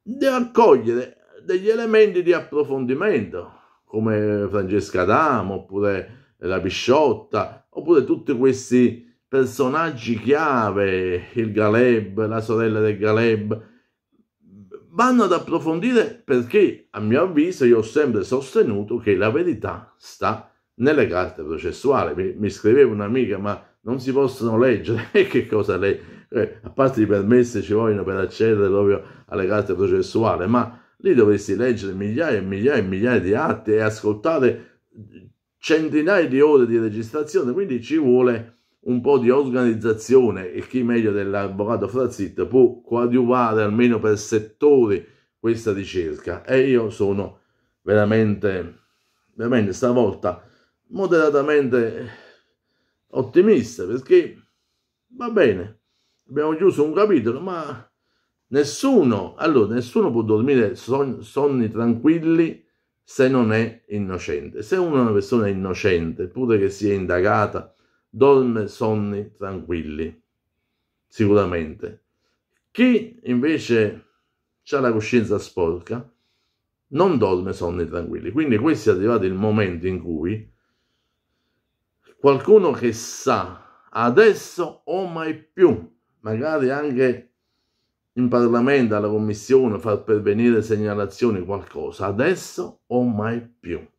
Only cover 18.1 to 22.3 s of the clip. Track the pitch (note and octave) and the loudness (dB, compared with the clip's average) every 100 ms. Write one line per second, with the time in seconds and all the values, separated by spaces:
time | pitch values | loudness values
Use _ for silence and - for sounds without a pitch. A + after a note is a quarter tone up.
18.1 | G#2+ F#2 B2+ C#3 A3+ F#3 G2+ G#2 A#2 A2+ | 0 -2 -4 -2 0 2 0 -4 -4 0
19.1 | F#2+ G#2+ C3 F3 B2 G2 F2+ - _ - | 2 2 0 -2 -4 -6 -10 -16 _ -20
20.1 | - G2 G#2+ - _ _ _ B2+ D3+ G2+ | -6 -4 -4 -10 _ _ _ 0 2 2
21.1 | E2+ F2+ E2+ D2+ D#2+ E2+ - C3 B2+ F2 | 0 -4 -8 -10 -8 -8 -4 -2 0 -2
22.1 | F2 F#2+ | -4 -6